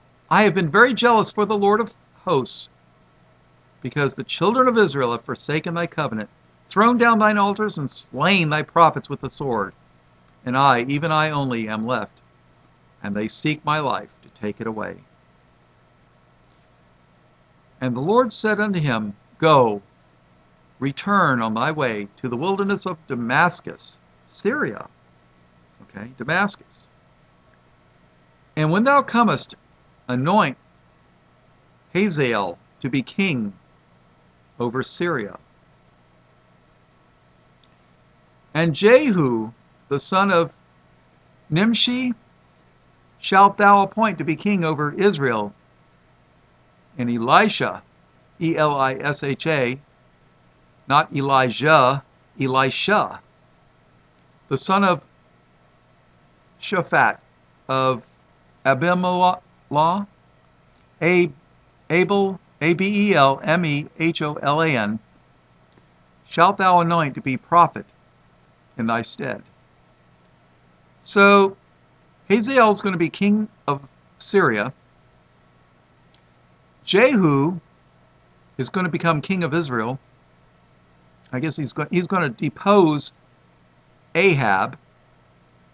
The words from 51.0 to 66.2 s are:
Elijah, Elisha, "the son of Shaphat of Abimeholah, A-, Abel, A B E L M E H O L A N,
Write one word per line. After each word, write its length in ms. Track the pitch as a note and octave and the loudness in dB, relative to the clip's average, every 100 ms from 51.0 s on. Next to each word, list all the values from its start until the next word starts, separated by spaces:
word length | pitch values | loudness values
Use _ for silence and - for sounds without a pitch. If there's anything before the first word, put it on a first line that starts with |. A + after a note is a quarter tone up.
| D#3 | 0
Elijah, 880 | C#3 C#3 C3+ C3 G#2+ C#3+ D#3 B2+ C#3 - _ _ - | -4 0 2 2 0 2 4 4 0 -8 _ _ -8
Elisha, 800 | C3+ C3 C3+ - - G3+ A2+ - _ _ _ _ _ _ _ _ _ _ _ _ _ | -4 0 0 -2 0 0 -2 -8 _ _ _ _ _ _ _ _ _ _ _ _ _
"the 80 | C3+ | -6
son 280 | - F#3+ | 0 0
of 180 | G3 E3+ - _ _ _ _ _ _ _ _ _ _ _ _ _ _ _ | 2 0 -4 _ _ _ _ _ _ _ _ _ _ _ _ _ _ _
Shaphat 600 | - F#3+ - D#3 A#2 - _ _ _ _ - | -6 -4 0 2 2 0 _ _ _ _ -4
of 340 | C3 C3 B2+ - _ _ _ _ _ | 0 0 -2 -6 _ _ _ _ _
Abimeholah, 1400 | E3 E3+ E3+ F3+ F3+ F3+ F3+ F3+ - _ _ C#3+ D#3+ F#3+ G3+ _ _ _ _ _ _ _ _ _ | 0 2 2 0 0 0 0 0 -8 _ _ 0 0 0 -8 _ _ _ _ _ _ _ _ _
A-, 300 | E3 F3+ F3 C#3 _ _ _ _ _ | 2 2 2 -2 _ _ _ _ _
Abel, 500 | E3 F#3 G3+ G3 F#3 _ _ | 0 2 0 0 -4 _ _
A 100 | D3+ | -2
B 380 | E3+ F#3+ G#3 G#3 | 0 0 0 2
E 40 | |
L 260 | E3+ C#3 C3+ | 4 2 2
M 220 | - E3 D#3+ | -2 -2 0
E 200 | C#3+ D3+ - | -4 -6 -4
H 240 | E3 E3 | -4 -2
O 120 | D3+ | -6
L 280 | D3+ C#3+ D3 | -4 -2 0
A 60 | D#3+ | 0
N, 300 | C3 G#2 A2 - _ _ _ _ _ _ _ _ _ _ _ | 0 -2 -4 -10 _ _ _ _ _ _ _ _ _ _ _